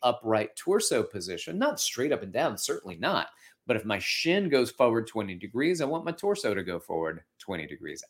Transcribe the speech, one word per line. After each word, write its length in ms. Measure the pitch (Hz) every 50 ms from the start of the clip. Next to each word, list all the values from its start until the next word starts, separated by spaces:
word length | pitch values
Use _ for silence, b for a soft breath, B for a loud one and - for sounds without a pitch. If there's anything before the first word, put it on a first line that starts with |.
upright 540 | - 123 120 - - 110 110 107 107 - -
torso 460 | - - 175 196 226 214 - 156 117
position, 560 | 104 - - 95 85 92 90 85 - - 170 196
not 220 | 262 302 339 -
straight 320 | - - - 120 131 151
up 100 | 131 110
and 100 | 101 95
down, 240 | 87 123 160 147 104
certainly 400 | - - - 135 - - 95 87
not. 320 | 80 101 175 190 92 78 - b b b b b b _
But 100 | - 117
if 80 | 110 -
my 140 | 110 104 95
shin 520 | - - - - - 165 180 202 196 170
goes 200 | 139 131 123 120
forward 360 | - - 131 120 113 117 110
twenty 280 | - - 110 101 95 92
degrees, 460 | 87 101 98 104 120 147 170 180 165
I 60 | 147
want 180 | 135 160 165 160
my 80 | 170
torso 400 | 165 - - 202 202 202 - 117
to 100 | - 98
go 160 | 90 90 87 85
forward 440 | - - 87 82 82 80 80 80 - _ _ -
twenty 280 | - - 95 82 78
degrees. 380 | 76 71 - 82 76 78 - - -